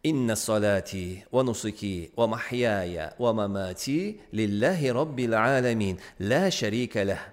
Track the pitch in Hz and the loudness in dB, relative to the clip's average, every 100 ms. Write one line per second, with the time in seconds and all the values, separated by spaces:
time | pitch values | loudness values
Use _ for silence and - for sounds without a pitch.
0 | 156 147 120 107 - 107 104 98 - 95 | 0 2 2 0 0 2 4 2 0 -6
1 | 90 95 - 123 127 110 107 104 104 90 | -6 -8 0 2 2 0 -4 -4 -4 -4
2 | 82 - 113 113 - 123 120 101 90 85 | -6 0 0 0 -4 0 2 2 -2 -4
3 | 78 - 120 110 101 98 92 90 - 147 | -8 0 0 2 0 -2 -4 -6 -2 -2
4 | 202 214 - 104 107 104 135 185 139 120 | -2 -8 -8 -2 0 2 2 2 0 0
5 | 156 127 120 113 117 135 123 117 101 90 | -2 -2 0 2 4 4 2 2 0 -2
6 | - - 101 135 190 - 107 113 123 110 | -10 -6 0 2 2 0 -2 0 -2 0
7 | 98 90 - | 0 -2 -8